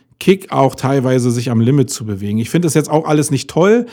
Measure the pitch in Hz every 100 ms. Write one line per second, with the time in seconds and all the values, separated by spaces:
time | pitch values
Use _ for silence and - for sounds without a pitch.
0 | _ _ - 196 - 135 135 - 131 139
1 | 127 127 123 120 123 113 117 143 123 -
2 | 110 98 101 104 107 165 175 160 147 151
3 | 156 151 143 135 - 156 190 233 240